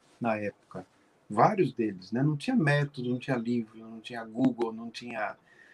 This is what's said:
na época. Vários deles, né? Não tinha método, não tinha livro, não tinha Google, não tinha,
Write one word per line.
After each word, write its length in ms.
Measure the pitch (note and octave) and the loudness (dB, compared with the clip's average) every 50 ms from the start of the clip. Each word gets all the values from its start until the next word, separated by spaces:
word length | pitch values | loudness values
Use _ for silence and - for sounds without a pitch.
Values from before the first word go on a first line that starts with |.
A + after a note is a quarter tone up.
| _ _ _ - | _ _ _ -4
na 160 | A#2 A#2 A2 | -2 -2 0
época. 480 | G#2+ G#2 G2+ - _ _ - - F#2 F2+ _ _ _ _ _ _ _ _ - | 0 -2 -6 -8 _ _ -16 -14 -14 -14 _ _ _ _ _ _ _ _ -4
Vários 400 | G#2 A2+ C3+ F3 G#3+ F#3+ F3 C3+ | 4 6 6 6 6 4 0 0
deles, 400 | - - A2+ G#2+ F#2+ F2+ F#2 - | 2 0 -2 -2 -2 -6 -8 -4
né? 120 | A2 A#2+ C#3+ | 0 2 2
Não 120 | D#3 D3+ | 2 2
tinha 200 | D3 - - C4 | 0 0 2 4
método, 560 | A#3 D#3+ C#3+ D3 D3 C#3+ C#3 - C3 A#2+ B2 | 4 4 4 4 2 2 0 -4 -6 -4 -2
não 80 | B2 B2 | -4 -4
tinha 180 | - - C3+ | -2 -2 -2
livro, 400 | A#2+ A2+ A#2 A#2+ A#2+ A2+ G#2+ - | -2 0 0 0 -2 -2 -4 -10
não 220 | A2 A2+ A2+ A2+ A2+ | -18 -16 -16 -16 -14
tinha 260 | G#2+ - B2 A#2 A#2 | -14 -12 -12 -10 -10
Google, 480 | A2+ A2 A#2+ C3 C3 A#2 A2+ A#2 A2+ A2 | -8 -2 2 2 2 2 2 -2 -4 -4
não 160 | A2+ A#2 A#2 | -8 -10 -12
tinha, 460 | - - A#2+ B2 A#2+ A2 G#2+ G2 F2 _ _ _ _ _ - - | -12 -12 -12 -8 -6 -4 -4 -4 -4 _ _ _ _ _ -20 -20